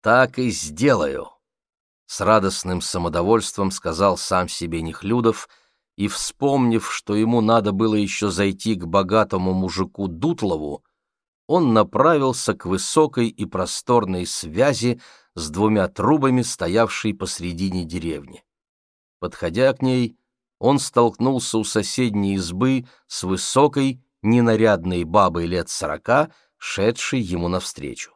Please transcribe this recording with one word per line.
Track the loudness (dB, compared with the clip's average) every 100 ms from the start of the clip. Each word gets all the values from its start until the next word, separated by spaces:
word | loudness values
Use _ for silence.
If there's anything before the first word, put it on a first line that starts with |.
«Так | 4 4 4 0
и | -2
сделаю», | -4 -8 0 2 2 0 -4 -12 _ _ _ _ _ _ _ _
с | -2
радостным | 4 4 4 -2 -4 -4
самодовольством | -4 -4 -2 0 2 2 0 -4 -4
сказал | -4 -6 0 0 0
сам | -2 -2 -2
себе | -6 -6 -6
Нехлюдов | -6 -8 -2 2 2 0 -10 _ _ _ _ -6
и, | -6
вспомнив, | -4 -8 -2 0 2 2 0 -2
что | -10 -4
ему | 0 2 2
надо | 4 4 2
было | 0 0
ещё | 0 -2 -2 -2
зайти | 0 -2 -2 -4
к | -4 0
богатому | 0 2 2 2 0 0
мужику | 0 -2 -4 -6 -4 -6
Дутлову, | -2 -4 -2 -2 -2 -6 -10 _ _ _ _ _ _ -2
он | 2 4
направился | 4 2 2 4 4 2 0 -4
к | -4 -4
высокой | -4 0 2 2 2 -2
и | -2
просторной | -6 -4 -4 -6 2 2 2 -4 -4
связи | -8 -6 0 2 2 -2 -4 -10 _ _
с | -12 -8
двумя | 0 2 2 0
трубами, | 0 2 2 2 2
стоявшей | 0 -4 0 2 0 0 -4
посредине | -4 -8 -6 -8 -4 -2 -2
деревни. | -6 -6 -6 -8 -12 -20 _ _ _ _ _ _ _ _
Подходя | -10 -6 -6 0 0
к | 2
ней, | 0 0 -2 _ _ _ _ _
он | 2 2
столкнулся | 2 2 2 2 0 0 -2 -2
у |
соседней | 0 -2 -2 -2 0 0 0
избы | 0 -2 0 0 0 -4 _ _
с | -8
высокой, | -4 -4 0 2 4 2 -2 -4 _ _
ненарядной | 2 4 4 4 4 4 0 -2
бабой | 2 4 4 2 -2
лет | -4 -4
сорока, | -6 -6 -6 0 2 0 _ _ _
шедшей | -10 0 0 0 -4 -4
ему | -2 -2 -2
навстречу. | -4 -6 -12 -12 -12 -16